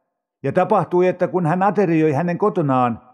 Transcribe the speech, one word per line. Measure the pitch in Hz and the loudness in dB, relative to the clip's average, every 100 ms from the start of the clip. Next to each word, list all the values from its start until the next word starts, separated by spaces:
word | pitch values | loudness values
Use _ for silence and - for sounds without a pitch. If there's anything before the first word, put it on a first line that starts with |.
| _ _ _ _ | _ _ _ _
Ja | 139 | -4
tapahtui, | 180 185 208 151 180 185 | -2 0 0 0 0 0
että | 180 175 | 0 -2
kun | 175 160 | -2 -2
hän | 185 | 0
aterioi | 196 196 180 165 156 | 0 0 0 2 2
hänen | 139 175 175 | 0 -2 -2
kotonaan, | 196 175 147 127 120 110 - | -2 0 0 0 0 -2 -12